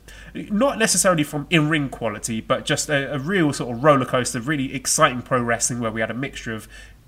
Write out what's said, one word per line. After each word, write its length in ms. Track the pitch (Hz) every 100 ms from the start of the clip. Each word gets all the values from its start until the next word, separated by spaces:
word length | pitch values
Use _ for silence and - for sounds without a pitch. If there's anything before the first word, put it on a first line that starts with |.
| - - -
not 420 | - - 208 277 202
necessarily 460 | 220 185 196 170
from 240 | 147 151 143
in-ring 380 | 165 151 160 135
quality, 520 | - 113 107 - 113
but 240 | - 123
just 240 | - 156 -
a, 260 | 143 135
a 40 | 143
real 320 | 139 196 151
sort 240 | 135 127 117
of 80 |
roller 220 | 147 143 123
coaster, 340 | 131 117 131
really 340 | 117 151 131
exciting 480 | 135 - - 156 123
pro 180 | - 131
wrestling 380 | 117 113 - 120
where 140 | 113
we 80 | 110
had 100 | 110
a 40 |
mixture 380 | 113 135 - 120
of 140 | 110 - - - -